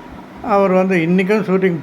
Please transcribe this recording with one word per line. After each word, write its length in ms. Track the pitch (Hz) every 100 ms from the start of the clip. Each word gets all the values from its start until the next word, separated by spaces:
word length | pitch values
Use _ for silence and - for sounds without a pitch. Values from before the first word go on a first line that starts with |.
| - - - - 254
அவர் 180 | 202 196
வந்து 300 | 185 190 185
இன்றைக்கும் 420 | 160 185 190 214
ஷூட்டிங் 340 | 175 185 180 165